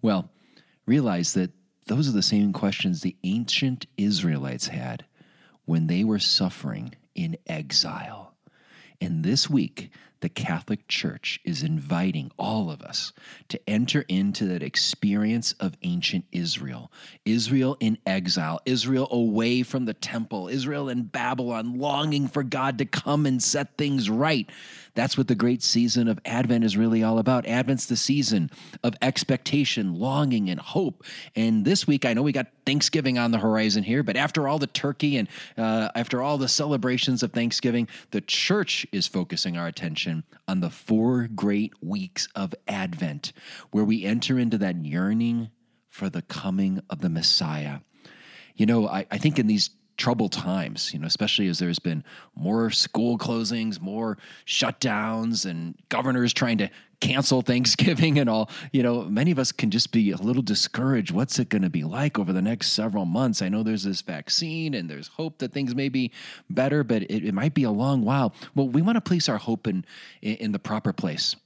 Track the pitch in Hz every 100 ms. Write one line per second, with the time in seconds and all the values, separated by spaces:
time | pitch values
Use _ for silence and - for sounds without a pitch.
0 | 113 98 - _ _ _ _ _ - 139
1 | 123 87 85 - 92 - _ _ - 110
2 | 147 107 95 104 104 95 98 101 95 85
3 | 90 - 90 107 117 - 135 127 - -
4 | 101 - - 69 67 123 - - 123 120
5 | - _ - _ _ _ - 82 - 87
6 | 110 147 - - 92 - - 101 120 -
7 | _ - 165 165 - 160 143 - 131 -
8 | - - - _ _ _ _ - - _
9 | 90 82 82 135 - 139 71 - - -
10 | - _ 85 - - 85 - 208 _ -
11 | - - - - - 156 151 160 101 -
12 | 95 - - - - 110 92 71 - -
13 | - - - - _ - - 107 123 151
14 | - 92 98 98 98 90 78 - - -
15 | 104 101 107 117 117 - 95 - 90 87
16 | - 95 - 87 85 76 67 62 60 -
17 | - - - 117 110 135 131 139 110 113
18 | - 95 90 90 78 82 - 127 120 131
19 | 131 123 117 107 117 123 123 135 120 104
20 | - 117 113 107 90 131 131 143 139 123
21 | 113 131 123 127 123 113 113 123 143 139
22 | 156 143 135 147 131 139 135 120 131 -
23 | - 147 147 131 - 147 143 - 147 139
24 | 104 110 151 147 101 - - - - -
25 | 120 - 127 117 120 120 - 117 120 120
26 | 113 104 - 117 117 117 113 98 113 113
27 | 110 113 110 127 - 117 127 131 - 117
28 | - 143 135 107 80 - - - 120 110
29 | 127 - - 131 - 143 131 - 98 85
30 | 123 139 147 117 98 87 - - 110 -
31 | - - - - 113 110 104 196 - 143
32 | 131 113 107 139 123 _ - 143 - 170
33 | 131 123 120 113 107 110 110 101 101 127
34 | 117 107 143 160 139 151 139 - 143 143
35 | 151 139 104 - - - 113 113 110 -
36 | 120 123 135 147 131 - 147 139 127 123
37 | - 127 117 - 117 - 127 120 113 -
38 | - 104 - - - 208 196 - - 98
39 | 87 95 87 85 95 87 85 - 87 78
40 | - 80 - - - 95 87 - - 110
41 | 117 127 120 104 101 101 110 _ 85 101
42 | 95 - - - 95 - - 101 92 82
43 | 87 73 - - - - - 104 107 110
44 | 95 113 117 131 120 110 95 87 76 80
45 | 92 110 117 117 113 _ _ _ _ -
46 | 98 87 - - 98 95 95 95 - 80
47 | 90 82 82 - 80 76 73 69 - _
48 | - - - - - - 107 117 107 98
49 | - 104 - 147 107 107 - _ _ -
50 | - 117 104 - - 95 69 - - 80
51 | 82 - 107 - 98 82 90 85 87 78
52 | - - - - 82 - 110 - - -
53 | 120 117 - 117 110 117 110 95 90 104
54 | 113 101 - - - - 123 - 127 107
55 | 110 113 113 113 92 82 85 - _ -
56 | 131 127 120 - 123 110 98 - - _
57 | - 131 135 131 123 123 127 - - 151
58 | 160 147 127 110 107 - 147 139 120 120
59 | 87 104 151 143 127 - 110 104 - 113
60 | 104 92 101 123 110 104 - - 131 131
61 | 95 87 127 - 117 107 92 82 78 85
62 | 147 113 92 92 95 113 - - 110 101
63 | 92 95 131 107 92 107 110 107 98 92
64 | - 80 - - 160 160 160 127 85 76
65 | 80 - 160 160 127 143 135 123 139 131
66 | 123 - - - _ - 135 151 120 113
67 | 92 110 107 98 139 147 127 104 127 139
68 | 107 139 120 - - - 135 127 175 233
69 | - 180 151 110 - 110 - 92 - -
70 | - - 107 110 110 101 - 110 - -
71 | - - - -